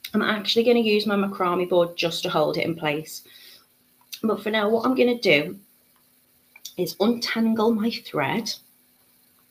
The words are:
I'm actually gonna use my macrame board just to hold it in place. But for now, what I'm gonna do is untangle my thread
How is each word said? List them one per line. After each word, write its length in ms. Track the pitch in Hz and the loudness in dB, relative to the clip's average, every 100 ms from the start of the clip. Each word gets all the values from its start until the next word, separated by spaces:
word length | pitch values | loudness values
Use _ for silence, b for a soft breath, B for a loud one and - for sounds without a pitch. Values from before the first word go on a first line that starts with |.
| - | -6
I'm 80 | 214 | -2
actually 420 | - 214 202 233 | -2 -2 0 2
gonna 160 | 233 233 | 4 4
use 260 | 220 208 208 | 4 2 2
my 80 | |
macrame 540 | 202 196 196 180 175 180 | 0 0 0 0 0 2
board 260 | 180 170 | 2 2
just 280 | - 170 165 | -2 -4 -4
to 80 | 170 | -2
hold 260 | 170 151 160 | 0 0 0
it 80 | |
in 100 | - | -4
place. 480 | 165 151 147 156 - - B B B B _ _ _ - - | -2 -4 -4 -8 -16 -20 B B B B _ _ _ -20 -6
But 200 | 220 202 | -4 -4
for 80 | 214 | -2
now, 200 | 220 208 | 0 2
what 160 | 226 247 | 2 2
I'm 80 | |
gonna 260 | 254 247 240 | 2 2 2
do 380 | 196 147 180 - _ _ _ _ _ _ _ _ _ - - - | 4 4 2 -10 _ _ _ _ _ _ _ _ _ -20 -14 -6
is 160 | 170 - | -6 0
untangle 720 | 240 233 - 226 226 220 220 | 0 0 -4 0 0 2 2
my 180 | 220 226 | 2 -2
thread 640 | - - 151 135 190 - - _ _ _ _ _ _ _ _ - | -4 -6 -4 -2 -2 -6 -10 _ _ _ _ _ _ _ _ -12